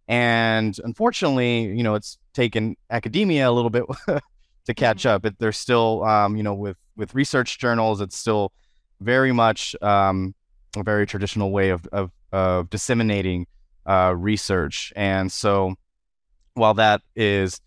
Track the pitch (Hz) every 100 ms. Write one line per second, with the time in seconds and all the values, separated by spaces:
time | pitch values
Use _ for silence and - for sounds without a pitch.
0 | - 120 120 117 113 110 110 98 - -
1 | 233 - 165 131 123 117 110 110 117 107
2 | - - _ - 120 113 110 - - 117
3 | 113 143 208 151 127 120 117 120 120 127
4 | - 147 - _ _ _ - - 120 104
5 | 127 101 107 98 110 - - 120 113 110
6 | 110 107 101 107 104 98 101 92 _ -
7 | 104 131 139 139 120 - 123 117 110 104
8 | 98 - - 107 98 - _ _ _ -
9 | 101 127 131 123 113 107 - - 104 101
10 | 98 95 95 - _ _ _ 104 98 104
11 | 104 98 98 110 98 101 95 90 90 101
12 | 95 - _ 95 92 90 85 107 - 120
13 | 110 101 92 90 87 _ _ _ - 95
14 | 92 90 98 107 - 95 76 - - -
15 | 101 95 95 - 107 98 92 92 _ _
16 | _ _ _ _ _ - 110 104 110 104
17 | - - 107 98 95 -